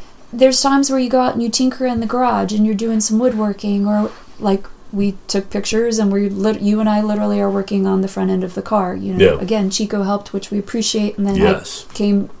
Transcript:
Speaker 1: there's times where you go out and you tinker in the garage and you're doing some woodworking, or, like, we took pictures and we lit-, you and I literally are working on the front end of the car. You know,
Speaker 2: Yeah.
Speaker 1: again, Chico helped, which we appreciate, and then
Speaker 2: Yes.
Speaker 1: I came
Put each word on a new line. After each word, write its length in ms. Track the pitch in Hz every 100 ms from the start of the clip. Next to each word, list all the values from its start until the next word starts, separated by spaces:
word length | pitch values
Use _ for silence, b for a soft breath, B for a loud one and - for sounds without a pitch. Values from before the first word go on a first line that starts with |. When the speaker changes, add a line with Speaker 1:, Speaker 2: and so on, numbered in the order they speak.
| b - -
Speaker 1:
there's 300 | 233 262 262
times 280 | 277 277 269
where 80 | 269
you 100 | 247
go 120 | 254
out 120 | 254
and 80 | -
you 60 | 233
tinker 360 | 233 254 254 254
in 120 | 233
the 60 | 226
garage 480 | 247 247 208 190
and 120 | 208 214
you're 100 | 208
doing 240 | 226 220
some 160 | 214 220
woodworking, 680 | 247 214 214 202 208 202 202
or, 240 | 208 214 - - -
like, 260 | 208 196 - - -
we 220 | 202 202 190 -
took 200 | 196 196
pictures 500 | 202 - 214 233 220
and 120 | 202
we 160 | 196 202
lit-, 320 | 196 208 -
you 220 | 202 214
and 80 | 214
I 120 | 214
literally 380 | 214 208 208 202
are 100 | 196
working 380 | 196 190 202 190
on 140 | 190
the 80 | 190
front 200 | 190 190
end 140 | 190
of 120 | 185 196
the 60 |
car. 320 | 190 214 180
You 200 | 190 196
know, 100 | 185 185 -
Speaker 2:
Yeah. 60 |
Speaker 1:
again, 280 | 180 220 190
Chico 340 | 196 208 202
helped, 300 | 190 202 -
which 180 | 202 -
we 80 | -
appreciate, 580 | - 233 214 220 208 208
and 80 | 202
then 100 | 196
Speaker 2:
Yes. 480 | 202 190 - - -
Speaker 1:
I 40 |
came 360 | - 202 202 196 -